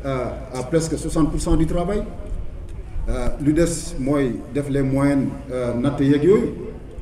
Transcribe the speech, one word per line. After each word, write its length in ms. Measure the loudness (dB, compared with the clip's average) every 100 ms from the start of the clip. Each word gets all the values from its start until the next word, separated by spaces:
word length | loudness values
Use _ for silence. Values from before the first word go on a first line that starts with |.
euh, 220 | -4 -4 -4 -6 -8
à 80 | -6
presque 340 | 0 0 2 -2
soixante 320 | -2 2 2
pour 100 | 2
cent 160 | 2 4
du 100 | 4
travail. 360 | 2 0 -2 -4 -8 -6 -6 -6 -8 -10 -10 -8 -4 -2
Euh, 200 | 0 0 2
lu 120 | 2
des 120 | 4 2 0 -6 -4
mooy 380 | 0 2 0 -2 -4
def 140 | -4 -2
les 140 | 0
moyennes, 460 | 2 2 2 2 0 -4 -6
euh, 240 | -4 -2
natt 240 | 0 0 2
yeeg 220 | 4 6
yooyu. 280 | 6 6 4 -4 -10 -12 -14 -12